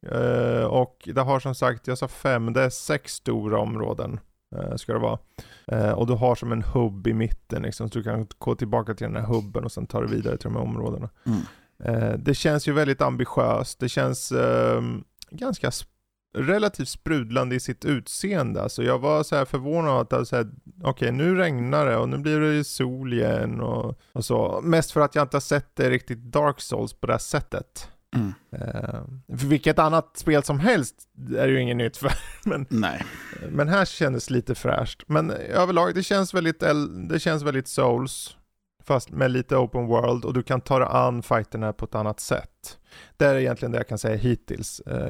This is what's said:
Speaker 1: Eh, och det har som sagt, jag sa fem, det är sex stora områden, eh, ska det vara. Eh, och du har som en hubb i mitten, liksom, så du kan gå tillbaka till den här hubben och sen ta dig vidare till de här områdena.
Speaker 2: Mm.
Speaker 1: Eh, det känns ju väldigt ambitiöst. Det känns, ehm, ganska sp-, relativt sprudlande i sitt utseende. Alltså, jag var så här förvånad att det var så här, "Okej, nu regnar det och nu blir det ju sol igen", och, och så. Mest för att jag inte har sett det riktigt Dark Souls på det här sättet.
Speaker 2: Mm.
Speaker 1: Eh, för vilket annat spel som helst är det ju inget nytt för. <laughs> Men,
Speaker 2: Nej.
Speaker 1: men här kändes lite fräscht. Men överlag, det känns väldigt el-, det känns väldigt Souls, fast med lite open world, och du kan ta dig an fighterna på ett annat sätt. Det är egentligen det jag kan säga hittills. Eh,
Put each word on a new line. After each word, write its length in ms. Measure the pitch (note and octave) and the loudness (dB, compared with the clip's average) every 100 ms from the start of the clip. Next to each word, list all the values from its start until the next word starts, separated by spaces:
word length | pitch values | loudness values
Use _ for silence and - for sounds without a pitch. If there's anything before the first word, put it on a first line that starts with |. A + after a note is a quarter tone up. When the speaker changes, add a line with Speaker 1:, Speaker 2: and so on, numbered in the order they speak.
| - | -6
Speaker 1:
Eh, 520 | B2+ B2 A#2+ A#2+ A#2+ | -2 0 2 0 0
och 460 | A#2 B2+ B2 _ - B2+ | 2 2 0 _ -6 -2
det 60 | |
har 180 | C3 C3+ | 2 0
som 160 | C3+ B2+ | 0 0
sagt, 320 | B2+ A#2 - | 0 0 -4
jag 100 | B2+ | -4
sa 100 | B2+ | -4
fem, 460 | - C#3+ B2 A2+ | -4 0 2 2
det 80 | A#2 | 2
är 60 | C3 | 2
sex 440 | - - D3 - | 0 -4 -4 -4
stora 460 | - - A#2 G#2+ G#2+ | -8 -4 -2 0 0
områden, 600 | A2 A2 A2 A2+ - - - _ _ - | 0 -2 -4 -4 -4 -6 -12 _ _ -8
eh, 200 | - - | -6 -6
ska 180 | - | -4
det 60 | A#2 | -2
vara. 200 | A#2 A2 - - - - - | 0 -4 -8 -20 -20 -18 -4
Eh, 200 | A2+ G#2+ | 0 2
och 160 | A2 A#2 | 2 0
du 60 | |
har 220 | B2 B2 A#2 | 2 2 2
som 160 | A#2 | 0
en 100 | A#2 | -2
hubb 440 | G#2+ C3 A#2 G2 G#2 | 0 2 0 0 -2
i 60 | |
mitten, 480 | A2 A2 - _ A#2 | 0 0 -2 _ -6
liksom, 260 | A#2 - A2+ | -4 -4 -6
så 80 | A#2 | -4
du 60 | |
kan 240 | G#2+ A2 A2 - | -4 -4 -6 -6
gå 180 | - A#2+ | -4 -2
tillbaka 380 | A#2 A#2 A2 | 0 -2 -2
till 140 | A2 A2+ | -6 -6
den 80 | A2 | -6
här 80 | A2 | -2
hubben 300 | A#2 G#2 G2+ | -2 -2 -6
och 80 | A#2+ | -6
sen 160 | - A2+ | -8 -6
ta 140 | A2 | -4
dig 80 | A#2 | -2
vidare 280 | A2 A2 A#2+ | -2 -2 -4
till 60 | - | -4
de 60 | A2+ | -4
här 80 | |
områdena. 460 | A#2 A2+ A2+ A2 A2 _ - | -4 -4 -4 -6 -8 _ -2
Speaker 2:
Mm. 140 | G#2+ - - _ _ | -2 -2 -12 _ _
Speaker 1:
Eh, 340 | - A#2 A2+ A2 | -4 0 0 -2
det 160 | C3 | 0
känns 340 | C#3 E3 D3 D3 | 2 2 2 2
ju 40 | |
väldigt 300 | D3 D3 C3+ | 2 2 2
ambitiöst. 760 | C#3 B2 B2 - A#2+ A2+ A#2+ - | 0 0 -2 2 2 2 -2 -4
Det 100 | B2 | -4
känns, 420 | - C3 B2+ - | 0 0 -2 -2
ehm, 720 | B2+ B2 A#2+ A#2+ A#2 A#2+ A#2 - _ - | 0 2 4 2 2 -2 -6 -10 _ -20
ganska 380 | D#3+ C4 A3 B2+ | -8 -6 -2 -4
sp-, 180 | - - _ _ _ _ - | -4 -10 _ _ _ _ -4
relativt 520 | C3 G3+ G#3 - B2+ | 0 2 2 -2 -8
sprudlande 680 | - - D#3 A#2 B2 B2+ B2+ | -6 -2 -2 0 0 0 -2
i 40 | |
sitt 260 | - B2+ - | -4 -6 -2
utseende. 760 | C#3 - - F#3+ G3 B2 G2 | -2 -2 -6 -2 0 0 0
Alltså, 200 | G2+ - | -4 -2
jag 160 | A#2+ B2+ | 0 2
var 240 | C#3 D3+ | 2 2
så 120 | D3+ D3 | 2 0
här 100 | C3+ | 0
förvånad 560 | C#3 C3 E3 D#3 C3 | -2 -2 0 2 2
att 80 | A#2+ | 2
det 80 | B2 | 0
var 60 | |
så 120 | B2 B2+ | 0 0
här, 120 | A2 - - - | -2 -6 -20 -6
"Okej, 280 | F3+ - A#2 | -4 -2 0
nu 240 | B2+ D#3+ F#3 | 2 2 4
regnar 500 | F3 C3 A#2+ C#3+ C#3+ | 2 0 0 2 2
det 120 | A#2 | 2
och 120 | B2 | 0
nu 80 | C3+ | 0
blir 220 | D3+ D3+ | 2 4
det 140 | D3+ | 4
ju 100 | D3+ | 2
sol 500 | D3 - B2+ C3 C3 | 0 -2 -2 -2 -2
igen", 480 | A#2+ A#2 A#2 A#2 A#2 | 2 2 2 0 -2
och, 380 | A#2+ A#2+ A#2 - _ | -2 -2 -4 -8 _
och 120 | - A#2 | -8 0
så. 340 | A#2 G2+ F#2 | 2 2 0
Mest 280 | D#3+ E3 - | 4 4 4
för 100 | - | 2
att 140 | C#3+ - | 2 4
jag 80 | |
inte 120 | C#3+ C#3+ | 2 0
har 60 | |
sett 340 | - C#3+ - - | 2 0 -2 0
det 140 | B2+ | 2
riktigt 300 | B2+ - A2+ | 2 -2 -10
Dark 420 | A#2+ D3 D3 C#3 | -2 2 2 0
Souls 320 | - - A#2 | -6 -4 -4
på 140 | - - | -6 -2
det 60 | |
här 40 | A#2+ | -2
sättet. 680 | - D3 - - - - - - _ C3 | 0 -4 -2 -8 -8 -16 -18 -20 _ -2
Speaker 2:
Mm. 180 | G#2 F#2 _ | -2 -6 _
Speaker 1:
Eh, 880 | - - - - A2+ B2+ C3 - B2 | -10 -8 -6 -8 -8 -10 -16 -12 -6
för 100 | C#3 | 2
vilket 320 | D3+ - D#3 | 2 4 4
annat 380 | D#3 D#3+ D3+ - | 4 4 0 -6
spel 260 | - D3 | 2 2
som 160 | C#3 C#3+ | 4 2
helst 360 | F3+ A3+ B2 - - - B2+ A#2+ | 4 4 2 -8 -20 -18 -6 0
är 100 | C3 | 4
det 60 | |
ju 80 | C3 | 4
inget 160 | B2 A#2+ | 2 0
nytt 200 | A#2+ - | -2 0
för. 140 | C#3 - - | -2 -2 -4
<laughs> 200 | - - | -6 -2
Men, 160 | D#3+ C3+ | -2 0
Speaker 2:
Nej. 360 | A#2+ G2 - - - - - D#2+ | 0 0 -2 -8 -12 -14 -12 -6
Speaker 1:
men 180 | - D3 | 0 2
här 180 | G3 F#3 | 4 2
kändes 440 | - D3+ B2 - | 2 0 0 0
lite 260 | B2 - A#2 | -2 0 -2
fräscht. 480 | - - A#2 - - | 0 0 0 -6 0
Men 240 | D3+ D#3+ | 2 2
överlag, 640 | - - - F3+ F3 F3 F3 | -4 -2 2 4 4 4 2
det 80 | |
känns 300 | F#3+ G3+ F#3 | 2 2 2
väldigt 300 | F#3 E3 D#3+ | 2 0 2
el-, 440 | E3+ D3 C#3+ F2+ - | 2 2 0 -4 -2
det 120 | E3 | 0
känns 240 | F3+ D#3 | 2 0
väldigt 240 | C#3+ C3+ C3 | 0 -2 -2
Souls, 680 | - C3 A#2+ C3 - - - _ _ _ _ | 2 4 4 0 -6 -12 -16 _ _ _ _
fast 280 | - C3+ - | 0 0 0
med 200 | - C3 | 0 2
lite 240 | B2+ B2+ C3+ | 2 2 2
open 300 | B2 B2+ A#2+ | 2 0 2
world, 380 | A#2 A#2+ B2 A2+ | 2 4 0 0
och 80 | |
du 100 | B2+ | -2
kan 180 | A#2+ B2+ | 0 -2
ta 180 | - C3 | 2 2
dig 80 | B2+ | 4
an 320 | B2+ B2+ A#2+ | 2 2 0
fighterna 500 | - A#2+ G#2+ A2 A2 | 0 0 0 -4 -4
på 120 | G#2 A2 | -4 -6
ett 100 | A2+ | -4
annat 240 | G#2+ G#2+ | -4 -4
sätt. 600 | - - - _ - - _ - - _ | -4 -4 -4 _ -20 -20 _ -20 -20 _
Det 80 | C#3+ | 4
är 100 | C3+ | 4
egentligen 360 | C3 A#2+ B2 | 2 -2 -2
det 60 | A#2 | -4
jag 100 | A2+ | -4
kan 100 | A2 | -4
säga 180 | A2+ G#2+ | -2 0
hittills. 640 | A#2 A#2 - - - - | 2 0 -2 -10 -8 -12
Eh, 300 | - B2 - | -8 -6 -2